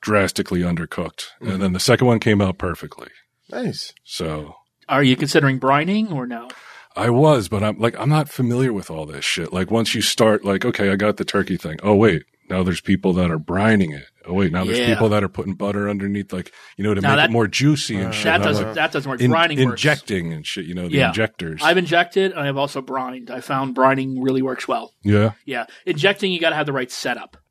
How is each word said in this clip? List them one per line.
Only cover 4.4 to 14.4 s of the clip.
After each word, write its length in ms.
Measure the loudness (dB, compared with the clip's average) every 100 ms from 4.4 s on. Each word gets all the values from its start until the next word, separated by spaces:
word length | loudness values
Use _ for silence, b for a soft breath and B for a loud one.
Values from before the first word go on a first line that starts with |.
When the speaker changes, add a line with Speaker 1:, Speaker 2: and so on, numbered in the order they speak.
| -10 -18 _ _ -2
Speaker 3:
Are 140 | 2
you 120 | 4 2
considering 440 | 4 4 4 2
brining 520 | 2 2 2 -2 -2
or 140 | -4 -6
no? 240 | -10 -14 B B B B -4
Speaker 1:
I 140 | 0
was, 380 | 4 4 4 2
but 160 | -2
I'm, 160 | -2 0
like, 200 | -2 0
I'm 100 | 0
not 200 | 0 0
familiar 420 | -2 -2 0 0
with 200 | -2 -8
all 160 | -10 -10
this 180 | -8 -4
shit. 260 | -4 -4
Like, 200 | -2 0
once 240 | 0 0 -2
you 60 |
start, 420 | -2 4 4 4 2
like, 180 | 0
okay, 280 | 0 0 0
I 40 | 2
got 220 | 0 0
the 80 | -2
turkey 320 | -2 -2 -4
thing. 220 | -6 -6
Oh, 140 | 4 6
wait, 260 | 6 4 -4 _ _
now 100 | -2
there's 200 | 0 -2
people 320 | 0 0 2
that 180 | 2 0
are 80 | -2
brining 580 | -4 0 2 4 2 -4
it. 80 | -16 _ -6
Oh, 60 |
wait, 180 | 0